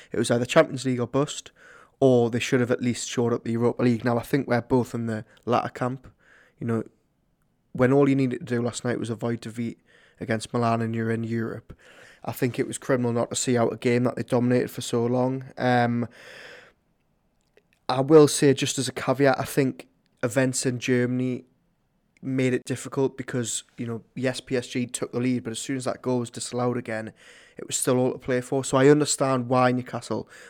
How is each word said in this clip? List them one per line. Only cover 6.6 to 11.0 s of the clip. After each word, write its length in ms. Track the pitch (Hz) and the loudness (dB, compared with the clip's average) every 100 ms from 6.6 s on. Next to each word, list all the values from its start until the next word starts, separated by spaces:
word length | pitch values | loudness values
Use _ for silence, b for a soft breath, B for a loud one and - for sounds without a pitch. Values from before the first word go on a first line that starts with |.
| 120 | -4
know, 160 | 113 - _ _ _ _ _ _ _ _ | -4 -4 _ _ _ _ _ _ _ _
when 200 | - 127 | 0 4
all 140 | 135 143 | 6 4
you 80 | 135 | 4
needed 240 | 135 120 | 0 -2
to 160 | - 120 | -4 -2
do 60 | |
last 220 | 120 - | -2 -4
night 160 | 123 120 | -4 -4
was 100 | 113 | -4
avoid 320 | 110 117 117 | -4 -4 -4
defeat 380 | 113 110 117 - b b b - | -6 -8 -8 -8 b b b -12
against 340 | 95 110 - | -4 -4 -4
Milan 280 | 123 117 117 | -2 0 0
and 140 | 113 | -2
you're 160 | 113 | -4